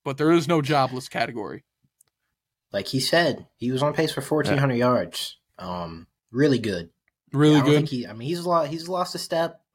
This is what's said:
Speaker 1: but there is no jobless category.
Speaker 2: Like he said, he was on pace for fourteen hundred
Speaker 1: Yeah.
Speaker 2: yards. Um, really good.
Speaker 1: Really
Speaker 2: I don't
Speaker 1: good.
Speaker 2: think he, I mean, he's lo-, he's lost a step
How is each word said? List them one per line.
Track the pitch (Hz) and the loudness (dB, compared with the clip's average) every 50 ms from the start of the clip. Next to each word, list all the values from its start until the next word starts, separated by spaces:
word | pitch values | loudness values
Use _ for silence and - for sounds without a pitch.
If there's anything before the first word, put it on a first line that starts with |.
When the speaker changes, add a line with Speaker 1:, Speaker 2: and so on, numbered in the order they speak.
| - | -8
Speaker 1:
but | 139 135 139 | -6 -2 2
there | 151 160 | 4 4
is | 170 170 151 | 4 4 4
no | 147 175 156 | 2 2 2
jobless | 143 131 151 143 131 127 127 127 - - | 2 2 2 2 2 0 -2 -6 -10 -6
category. | - - 117 113 117 110 101 71 67 - _ _ _ _ _ _ _ _ _ _ _ _ _ _ _ _ _ _ _ _ _ _ | -4 -4 -4 -4 -4 -8 -10 -10 -10 -14 _ _ _ _ _ _ _ _ _ _ _ _ _ _ _ _ _ _ _ _ _ _
Speaker 2:
Like | - 98 95 - | -8 -8 -6 -4
he | - 131 | -4 -4
said, | 131 - 165 170 170 147 113 - - _ _ | -2 2 2 2 2 2 0 -4 -8 _ _
he | - 117 123 | -8 -6 -4
was | 131 127 147 | -2 0 0
on | 147 139 | 0 0
pace | 165 160 151 | 0 -2 -2
for | - - | -2 -4
fourteen | - - 151 156 151 - - 139 | -4 -2 -2 0 0 0 0 0
hundred | 139 135 123 | 0 0 2
Speaker 1:
Yeah. | 120 123 | 2 2
Speaker 2:
yards. | 123 123 110 85 80 - - - - - _ _ _ _ - | 2 2 2 0 -4 -6 -10 -10 -10 -12 _ _ _ _ -14
Um, | 90 90 90 90 87 82 82 80 82 _ _ _ _ _ | -12 -10 -8 -8 -8 -10 -12 -14 -18 _ _ _ _ _
really | 110 123 147 147 131 117 | -2 2 2 4 2 2
good. | 107 107 95 87 85 - _ _ _ _ _ _ _ _ | 0 -2 -4 -6 -8 -12 _ _ _ _ _ _ _ _
Speaker 1:
Really | - 139 151 151 151 | 2 4 6 6 6
Speaker 2:
I | 147 | 6
don't | 131 147 | 6 6
Speaker 1:
good. | 147 | 4
Speaker 2:
think | 151 143 - | 4 2 0
he, | 139 123 113 | -4 -6 -8
I | 101 107 | -8 -10
mean, | 113 120 | -10 -8
he's | 143 175 175 170 | -6 -6 -4 -2
lo-, | 180 175 165 151 | 0 2 2 0
he's | 143 160 165 165 175 | 0 -4 -8 -8 -6
lost | 185 180 180 180 - | -4 -4 -4 -4 -6
a | 175 | -10
step | - - 175 160 - - - _ _ _ | -8 -4 -2 -2 -2 -4 -6 _ _ _